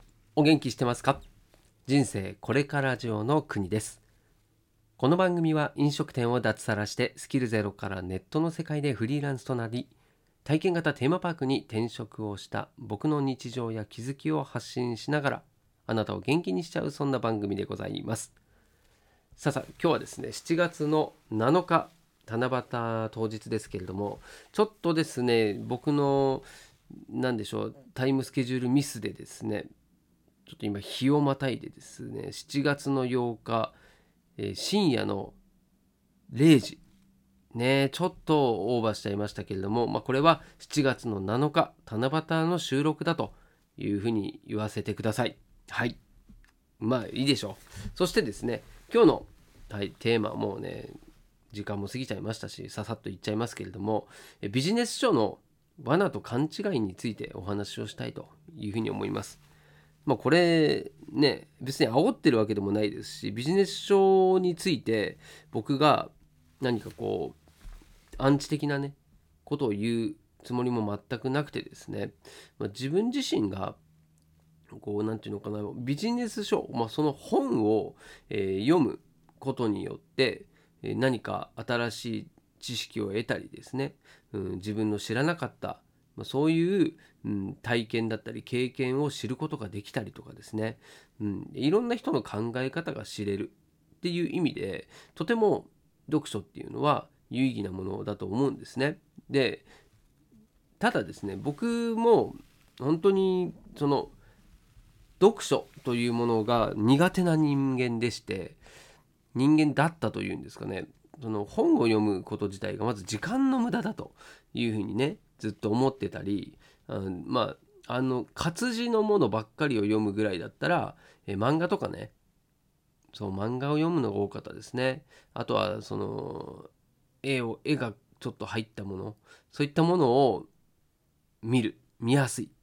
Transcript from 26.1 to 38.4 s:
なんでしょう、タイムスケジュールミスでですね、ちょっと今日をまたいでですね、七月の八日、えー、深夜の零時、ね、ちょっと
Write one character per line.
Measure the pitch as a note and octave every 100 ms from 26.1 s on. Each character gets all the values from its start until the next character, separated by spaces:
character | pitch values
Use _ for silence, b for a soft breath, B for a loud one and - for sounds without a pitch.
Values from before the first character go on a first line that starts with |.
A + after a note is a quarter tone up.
| C#3 C3+ C3+ B B B B - - -
な | A#2 B2+
ん | A#2
で |
し | G#2
ょ | G#2+
う、 | A2 - -
タ | - C3
イ |
ム | C3+
ス | B2+
ケ | - B2
ジ | B2+
ュ |
ー |
ル | B2
ミ | C#3
ス | C#3 A#2
で | G2+
で | - -
す | - G#2+
ね、 | G#2 - - _ _ _ _ _ _ -
ち |
ょ | -
っ |
と | A2
今 | G2+
日 | - - C3
を | D3
ま | C#3+ C3+
た | C3+
い | A2
で | -
で | -
す | - - A#2
ね、 | A2 F2+
七 | - - C#3+
月 | C#3+ C#3 C#3
の | C3+ B2+
八 | B2+ A#2+ A2
日、 | - A2+ A2 b b b b b _ -
え | G#2
ー、 | F#2+
深 | - G3+ F#3
夜 | A2+ G2+
の | G2+ - - _ _ _ _ _ _ _ _ -
零 | A#2+ D#3+ C#3
時、 | - - - _ _ _ _ _ _
ね、 | A#2 B2 C#3 C3+
ち | -
ょ | F3+
っ | -
と | - D#3